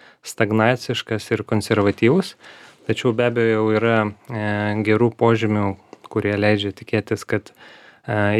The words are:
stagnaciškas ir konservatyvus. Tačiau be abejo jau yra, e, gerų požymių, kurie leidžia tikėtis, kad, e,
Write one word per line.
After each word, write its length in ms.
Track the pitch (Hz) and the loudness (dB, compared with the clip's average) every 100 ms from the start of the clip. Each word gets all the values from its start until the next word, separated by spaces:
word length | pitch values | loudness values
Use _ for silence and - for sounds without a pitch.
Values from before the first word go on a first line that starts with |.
| - _ - - 104 | -20 _ -20 -4 0
stagnaciškas 800 | 110 110 127 - 120 - 110 - | 4 2 2 -4 -8 -6 -8 -4
ir 120 | 113 | -4
konservatyvus. 920 | - 107 - 104 101 95 113 92 - - - - - _ | -2 -4 0 2 2 2 2 2 -2 -10 -20 -20 -20 _
Tačiau 280 | - 110 127 | -6 -2 -2
be 140 | 113 123 | 0 0
abejo 220 | 120 113 | 2 0
jau 160 | 110 110 | 2 2
yra, 240 | 107 117 113 107 104 - | 2 2 2 0 -6 -12
e, 160 | 113 107 104 104 107 | -6 -4 -2 -2 -2
gerų 280 | 104 107 120 | 0 2 2
požymių, 640 | - 117 113 110 104 101 98 _ - - | 2 2 2 0 0 -2 -4 _ -20 -8
kurie 280 | 110 104 104 | -4 -2 0
leidžia 360 | 104 104 101 | 2 0 -2
tikėtis, 520 | 92 - 110 101 107 - | -10 -6 -6 -4 -8 -4
kad, 240 | 107 - _ - - - _ - | -6 -6 _ -20 -20 -20 _ -6
e, 60 | 107 104 107 | -2 2 4